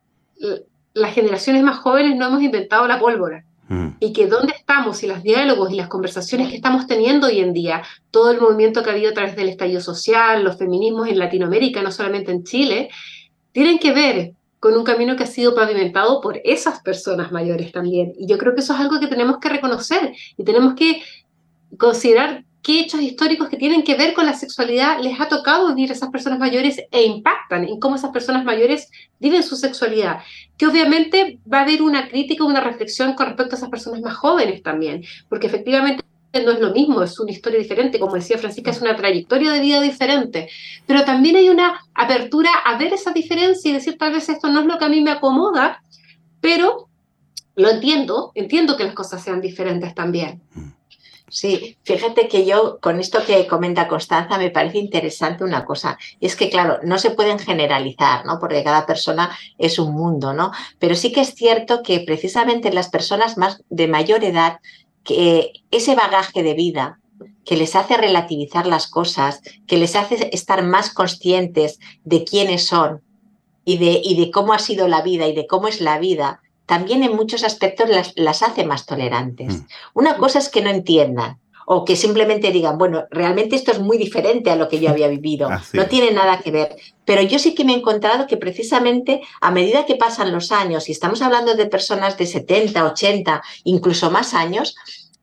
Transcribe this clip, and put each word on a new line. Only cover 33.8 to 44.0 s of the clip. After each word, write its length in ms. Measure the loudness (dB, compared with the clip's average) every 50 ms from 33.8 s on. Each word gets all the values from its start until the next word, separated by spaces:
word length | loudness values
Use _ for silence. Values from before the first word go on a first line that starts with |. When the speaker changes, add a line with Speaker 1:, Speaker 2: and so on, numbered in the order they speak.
| -10 -10 -10 -10
Speaker 1:
más 160 | -8 -8 -8
jóvenes 460 | -2 0 2 2 2 2 0 -2 -6 -8
también, 420 | -6 -6 -4 -4 -6 -6 -8 -12 -16 -20 -20 _ _
porque 180 | -6 -4 -2 -2
efectivamente 560 | -4 -4 -2 0 0 2 2 0 -2 -4 -8 _ _ _ _ _ -4
no 200 | 0 0 2 2
es 80 | 2
lo 120 | 0 0 2
mismo, 300 | 2 2 2 2 0 -2
es 180 | -2 -4 -6
una 120 | -8 -8 -8
historia 260 | -8 -6 -2 -2 -2
diferente, 420 | -2 -2 -2 -2 0 0 0 -2
como 140 | -2 -2 -4
decía 240 | -6 -4 -2 -4 -4
Francisca, 320 | -4 -6 -10 -8 -6 -6
es 100 | -6 -2
una 160 | -2 -2 -2
trayectoria 560 | 0 0 0 -2 -2 -2 -2 0 0 2 2 0
de 80 | 0
vida 200 | 2 2 2 2 2
diferente, 640 | 0 0 -2 0 0 0 0 0 -2 -6 -8 -10 -10 -14 -18 -20 -20 -20 -14 _
pero 180 | 2 2 4 4
también 320 | 4 4 4 4 6 6
hay 120 | 6 8 8
una 300 | 6 6 4 2 0 -2 -8 _ _
apertura 560 | -2 0 0 0 0 -2 0 0 2 2 4 2 2 2
a 140 | 0 0 0
ver 140 | 0 -2 -2
esa 180 | -2 -4 -2 -2
diferencia 580 | -2 -2 -2 -2 0 2 2 2 2 0 -2
y 40 | -2
decir, 220 | 0 -2 -6 -4
"Tal 140 | -2